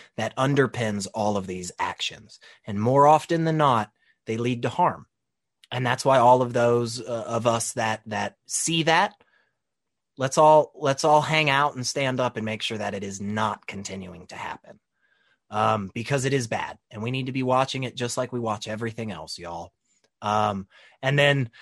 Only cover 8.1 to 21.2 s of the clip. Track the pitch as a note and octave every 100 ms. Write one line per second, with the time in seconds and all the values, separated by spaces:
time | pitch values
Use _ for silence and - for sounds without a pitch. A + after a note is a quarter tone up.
8.1 | G#2+ G2+ - _ - - E3 D#3 E3 G#3
9.1 | - _ _ _ _ _ _ _ _ _
10.1 | - C3 E3 D#3 D#3 D3 - D3 C3+ D#3+
11.1 | D3+ C#3+ D#3+ D3+ C#3 D3 B2+ B2 C#3+ C3+
12.1 | C3 B2 A#2+ A2 G#2+ - A2 G#2 G2+ G2+
13.1 | G2 G2+ G#2+ G#2+ G2+ - G2 F#2+ F#2+ F#2
14.1 | F2+ D#2+ - - D#2 - - _ _ _
15.1 | _ _ _ _ G#2+ A2 A2 F#2+ A#2 A2+
16.1 | C#3+ C3 C#3 A#2 G#2+ D2 - _ A2 A2+
17.1 | C3 C3 C3 B2+ B2+ C3+ C3+ B2+ C3 A#2+
18.1 | - B2 B2 A2+ A2 G#2+ A2 A2+ A2 A2
19.1 | F2 D#2 - E2+ E2+ F2 _ _ _ _
20.1 | _ G#2 G#2+ G#2+ G2+ F#2+ _ - _ C3
21.1 | C#3+